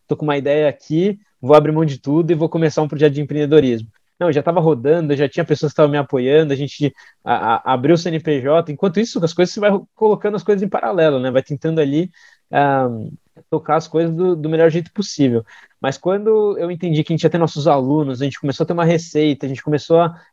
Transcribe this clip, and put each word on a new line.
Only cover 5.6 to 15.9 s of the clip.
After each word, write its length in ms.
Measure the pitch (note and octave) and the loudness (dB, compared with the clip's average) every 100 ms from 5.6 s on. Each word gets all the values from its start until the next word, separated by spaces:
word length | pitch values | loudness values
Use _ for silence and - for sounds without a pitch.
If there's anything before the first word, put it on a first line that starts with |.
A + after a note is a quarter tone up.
| D3+ | -2
que 20 | |
estavam 160 | - D3 | 2 2
me 80 | D3 | 2
apoiando, 540 | C#3 C3 B2+ D3+ D#3+ | -2 -2 2 4 2
a 40 | C3+ | -2
gente 360 | C#3+ - D3 - - _ | -6 -2 -4 -4 -20 _
a-, 300 | G#2+ A2+ G#2 | -2 -2 0
a-, 180 | A#2 - | 0 0
abriu 220 | C3 C#3 | 0 2
o 40 | E3+ | 2
C 120 | F3 | 0
N 100 | D#3+ | -4
P 220 | D#3+ C#3+ | -2 -2
J. 280 | C3 E3 D#3+ | 2 0 0
Enquanto 300 | C#3+ G3 G3 | -2 -2 -2
isso, 240 | A#3 A3 | -4 -2
as 80 | E3 | -2
coisas, 220 | - F3+ | 0 -2
você 40 | - | 0
vai 120 | G3+ | 0
ro-, 180 | G3 - | 0 -4
colocando 420 | - A3 G3+ G#3 G3+ | -2 0 2 -2 -4
as 60 | |
coisas 200 | - G3+ | -2 -2
em 60 | G3 | -2
paralelo, 500 | - D#3+ F#3+ D#3+ C3+ | -4 -2 2 2 2
né? 120 | C3 | 0
Vai 120 | B2+ | -2
tentando 380 | - C#3+ D#3+ D#3+ | -2 -4 -4 0
ali, 300 | C#3+ D3 F3+ _ - _ _ | 0 0 -4 _ -20 _ _
ah, 400 | C#3+ C#3+ C#3 B2+ A2+ G#2+ D3+ _ - - | 0 2 2 0 -4 -10 -14 _ -20 -6
tocar 280 | D#3 D#3 D#3 | -6 0 -2
as 120 | D#3+ | 0
coisas 260 | D#3+ E3+ | -2 -2
do, 220 | E3 F3+ E3 | 0 -2 -2
do 120 | D3+ | -2
melhor 200 | D#3+ E3 | 2 2
jeito 220 | E3 E3 | 2 -4
possível. 500 | - G3 - C#3 A#2 - - - _ | -8 -6 0 0 0 -4 -16 -20 _
Mas 180 | C3+ | -6